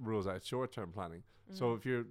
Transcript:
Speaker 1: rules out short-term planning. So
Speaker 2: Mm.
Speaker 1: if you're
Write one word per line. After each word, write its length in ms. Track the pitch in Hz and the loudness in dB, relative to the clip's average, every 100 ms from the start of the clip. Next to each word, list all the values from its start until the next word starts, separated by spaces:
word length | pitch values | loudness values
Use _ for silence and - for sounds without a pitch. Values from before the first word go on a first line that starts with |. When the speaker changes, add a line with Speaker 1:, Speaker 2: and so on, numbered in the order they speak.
Speaker 1:
rules 260 | 113 110 95 | 0 2 2
out 160 | 92 | 0
short-term 480 | - 127 127 - 90 | -2 0 0 -4 -6
planning. 300 | 98 87 85 - - - | -4 -6 -6 -14 -20 -12
So 140 | 190 123 | 0 2
Speaker 2:
Mm. 60 | 113 | 2
Speaker 1:
if 80 | 131 | 2
you're 200 | 120 117 | 2 0